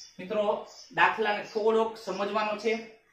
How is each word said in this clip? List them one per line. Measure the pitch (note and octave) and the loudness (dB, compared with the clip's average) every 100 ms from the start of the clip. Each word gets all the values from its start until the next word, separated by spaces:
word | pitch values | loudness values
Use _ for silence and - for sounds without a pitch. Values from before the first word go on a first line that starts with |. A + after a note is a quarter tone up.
| - - | -20 -14
મિત્રો, | F#3 G#3+ G#3 - - - - | -6 0 0 0 -4 -18 -10
દાખલાને | C4 - - G#3 G3+ | 2 2 4 0 0
થોડોક | - A3 G#3+ A3 A3+ - | -2 0 2 4 2 -2
સમજવાનો | - F#3 G3+ G#3+ G#3+ G#3 | -8 -4 -2 0 -2 -2
છે. | A3+ A3+ - - _ | 0 -2 -4 -18 _